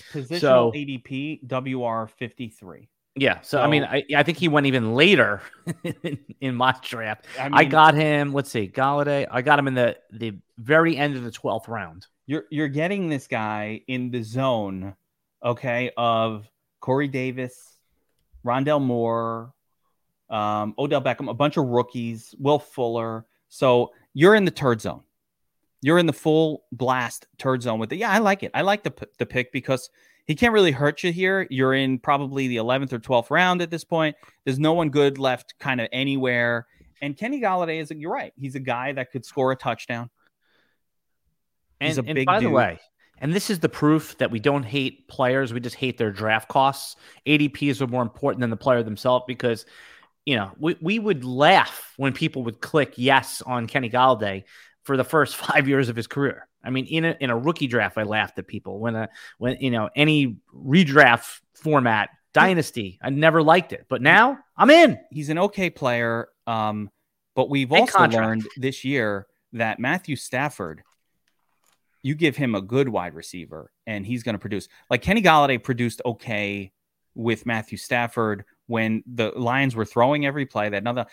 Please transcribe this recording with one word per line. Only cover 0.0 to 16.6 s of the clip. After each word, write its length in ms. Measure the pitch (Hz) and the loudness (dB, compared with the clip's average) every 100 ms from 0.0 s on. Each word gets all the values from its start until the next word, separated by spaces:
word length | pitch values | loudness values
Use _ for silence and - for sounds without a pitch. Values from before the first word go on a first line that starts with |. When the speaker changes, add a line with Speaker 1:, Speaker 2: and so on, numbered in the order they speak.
| - | -14
Speaker 1:
Positional 280 | 151 127 170 | -12 -8 -2
Speaker 2:
So 320 | 147 127 117 | 4 4 4
Speaker 1:
A 100 | 139 | -2
D 140 | 143 131 | -8 -10
P, 420 | - 135 147 156 123 | -10 -10 -8 -10 -8
W 380 | 131 135 131 | -8 -6 -6
R 240 | 120 113 110 | -4 -4 -6
fifty-three. 800 | - 120 - 120 - 95 82 - _ _ - | -10 -14 -12 -16 -16 -20 -20 -20 _ _ 0
Speaker 2:
Yeah, 260 | 135 87 | 0 0
so, 180 | - - | -2 0
I 80 | 139 | 2
mean, 160 | 151 | 2
Speaker 1:
So 40 | 110 | 0
Speaker 2:
I, 140 | 139 - 143 | -4 -2 2
I 60 | |
think 140 | 147 160 | 2 2
he 100 | 170 | 2
went 180 | 147 139 | 2 2
even 300 | 131 110 117 | 2 2 4
later 440 | 170 180 107 101 - - | 6 6 4 0 -10 -18
<laughs> 200 | - - | -12 -10
in, 340 | 175 - 170 143 - - | -10 -8 -8 -10 -14 -10
in 140 | 135 120 | -6 0
my 180 | 131 127 | 0 0
draft. 440 | - 117 110 107 - - | -4 -8 -8 -8 -12 -10
Speaker 1:
I 60 | |
Speaker 2:
I 40 | 131 139 | 0 4
Speaker 1:
mean 60 | 156 | 6
Speaker 2:
got 260 | 156 156 | 8 8
him, 380 | 151 156 147 143 | 8 4 2 0
let's 180 | 139 135 | -2 -4
see, 160 | 123 98 | -4 -4
Golladay. 600 | 117 135 147 143 143 135 | -2 0 0 0 -2 -2
I 100 | 127 | -2
got 160 | 127 147 | 2 4
him 120 | 139 | 4
in 60 | |
the, 220 | 127 120 - _ | 2 0 0 _
the 280 | 110 113 98 _ - | -10 -8 -10 _ -12
very 380 | 113 156 165 139 | 2 4 4 2
end 200 | 147 131 | -2 -2
of 60 | |
the 80 | 120 | -8
twelfth 380 | - 135 104 - | -8 -6 -6 -6
round. 400 | 113 90 82 - _ - | -10 -10 -16 -20 _ -8
Speaker 1:
You're, 200 | 151 - | -8 -6
you're 160 | 147 151 | -6 -4
getting 420 | 139 170 202 175 | -2 -2 -2 -4
this 200 | 143 - | -4 -6
guy 540 | 120 107 107 107 110 - | -6 -4 -6 -6 -10 -8
in 240 | 127 123 | -6 -4
the 140 | 123 | -6
zone, 720 | 110 123 135 117 101 95 95 95 _ _ _ _ | -6 -2 0 0 -2 -8 -10 -16 _ _ _ _
okay, 480 | 120 120 131 120 123 - | -4 -4 -2 -2 -4 -2
of 540 | 117 113 113 107 107 _ | 0 2 0 -4 -12 _